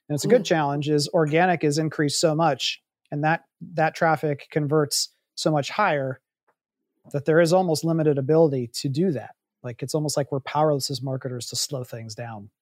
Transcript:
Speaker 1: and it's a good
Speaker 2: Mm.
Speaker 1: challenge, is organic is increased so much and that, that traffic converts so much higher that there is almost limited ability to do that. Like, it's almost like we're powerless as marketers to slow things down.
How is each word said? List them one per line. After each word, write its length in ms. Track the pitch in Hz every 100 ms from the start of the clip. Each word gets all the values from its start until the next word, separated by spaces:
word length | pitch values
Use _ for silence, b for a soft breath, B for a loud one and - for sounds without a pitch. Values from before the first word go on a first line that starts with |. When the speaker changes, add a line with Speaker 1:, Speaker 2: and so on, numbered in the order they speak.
| -
Speaker 1:
and 60 | 147
it's 80 |
a 40 | 196
good 140 | 240
Speaker 2:
Mm. 40 | 170
Speaker 1:
challenge, 420 | 165 143 143 143
is 180 | 147 143
organic 520 | 175 151 160 185 170
is 140 | 151 147
increased 420 | 156 - 147 -
so 140 | 165
much 480 | 151 165 135 - - _ _ _
and 120 | 147
that, 200 | 156 165 - _ 165
that 200 | 165 156
traffic 540 | - 165 151 156 139 -
converts 600 | 160 147 156 143 - - _ _
so 160 | - 165
much 180 | 151 135
higher 500 | - 202 147 135 127 _ _ _ _ _ _ _ _ -
that 120 | 143 135
there 140 | 160
is 120 | 170
almost 320 | 185 185 151
limited 340 | 165 165 151 143
ability 500 | 131 160 165 135 117
to 200 | - 143
do 240 | 135 190
that. 220 | 131 110 - _ _
Like, 200 | 123 120
it's 120 | 135
almost 220 | 156 151 151
like 160 | 135
we're 80 | 139
powerless 500 | - 147 156 143 -
as 100 | 135
marketers 440 | 135 131 131 123 -
to 80 | 120
slow 280 | - 135
things 300 | 123 117 113
down. 360 | 107 117 110 101 _